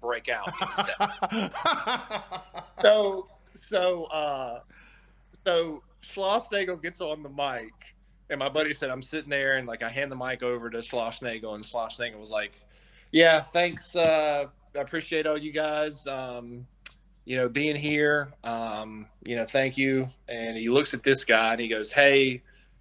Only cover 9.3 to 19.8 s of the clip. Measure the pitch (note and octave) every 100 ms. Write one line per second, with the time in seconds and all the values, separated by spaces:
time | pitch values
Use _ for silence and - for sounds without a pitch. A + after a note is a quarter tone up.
9.3 | C#3 C3+ C3+ A#2+ A2+ A#2 B2+ C#3 C3 B2+
10.3 | B2 B2 A#2+ A#2 A#2 A2+ A#2+ A2+ - B2
11.3 | A2+ A2 G#2+ G#2+ A#2+ A2 - A#2+ G#2+ G#2+
12.3 | G#2+ G#2 - _ - - - - D#3 E3
13.3 | D#3 - F3 F3 D#3 - F3+ E3 D#3 D3+
14.3 | C#3+ C#3+ - _ C#3+ C3+ E3 - D#3+ D#3
15.3 | D3+ D3+ D3+ D3+ D3+ D3+ C#3 C3+ C3+ B2+
16.3 | B2 A#2+ A#2+ B2+ _ - - _ _ -
17.3 | B2+ B2 B2+ D3+ D3 D3 D3 D3 D3 C#3
18.3 | - A#2 A#2 A2+ G#2+ G#2+ G#2+ G#2+ - -
19.3 | A#2 A2+ C3+ C3+ C3+